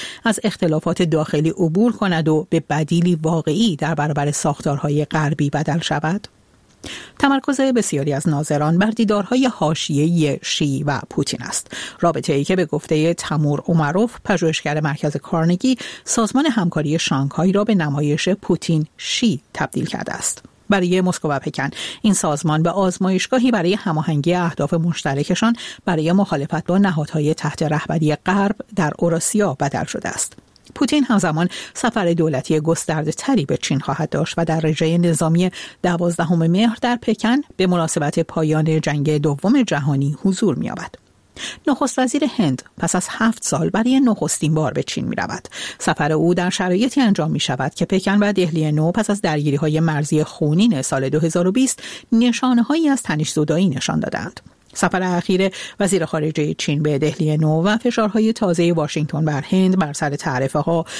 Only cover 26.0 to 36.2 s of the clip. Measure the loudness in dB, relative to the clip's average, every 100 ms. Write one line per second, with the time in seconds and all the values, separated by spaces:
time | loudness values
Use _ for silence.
26 | 2 2 2 -2 -2 -4 0 2 2 0
27 | -2 0 0 0 -4 -2 -2 -2 -2 0
28 | 0 0 0 0 0 -2 -6 -2 -2 0
29 | 0 0 0 0 0 0 -2 -2 -6 -6
30 | -8 -8 -8 -10 _ _ -12 -2 0 2
31 | 2 2 2 2 0 -4 -12 -4 -2 0
32 | 0 2 2 0 0 0 2 -2 0 -2
33 | -2 -4 0 0 2 -2 0 -2 -2 -4
34 | -2 -2 -2 -2 0 0 0 0 2 4
35 | 2 2 2 2 2 -2 -16 -4 -2 0
36 | 0 0